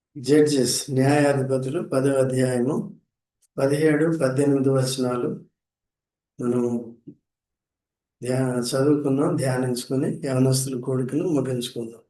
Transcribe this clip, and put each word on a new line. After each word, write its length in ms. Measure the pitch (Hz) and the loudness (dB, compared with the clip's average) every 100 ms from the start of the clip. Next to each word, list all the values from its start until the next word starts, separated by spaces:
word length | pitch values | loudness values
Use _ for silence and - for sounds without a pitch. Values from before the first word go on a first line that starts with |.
| _ 147 | _ -6
జడ్జెస్, 760 | 123 151 147 139 117 - - | 2 4 6 2 0 -2 -2
న్యాయాధిపతులు 880 | 131 135 147 143 135 127 131 131 165 | 0 4 4 4 2 0 -2 -2 -6
పదో 300 | 220 135 139 | -2 0 0
అధ్యాయము 840 | 135 131 127 127 123 123 196 - - _ _ _ _ _ - | 2 0 2 0 0 0 -2 -6 -14 _ _ _ _ _ -2
పదిహేడు, 600 | 139 147 156 147 165 160 | 0 2 2 2 2 0
పద్దెనిమిది 520 | 131 131 143 135 131 | 0 2 2 2 2
వచనాలు 760 | 135 127 131 127 127 139 - - _ _ _ _ _ _ _ _ - | 2 0 0 -2 -2 -4 -6 -14 _ _ _ _ _ _ _ _ -6
మనం 540 | 123 123 120 120 117 117 - - _ _ _ _ _ _ _ _ _ - | -2 0 0 -2 -8 -18 -20 -20 _ _ _ _ _ _ _ _ _ -12
ధ్యా-, 400 | 120 127 131 123 | -4 -2 0 -2
చదువుకుందాం, 720 | 120 135 143 143 139 135 156 135 | -2 0 2 2 2 0 0 0
ధ్యానించుకొని 880 | 127 127 127 120 - 135 170 - 139 | 0 0 -2 -2 -2 -2 -2 -4 -2
యవనస్తుల 540 | 127 131 131 135 123 | 2 2 2 -2 -6
కూడికను 480 | 135 127 123 147 175 | -4 -4 -2 -2 0
ముగించుకుందాం. 720 | 143 127 123 117 123 113 117 | 0 -2 -4 -6 -8 -10 -12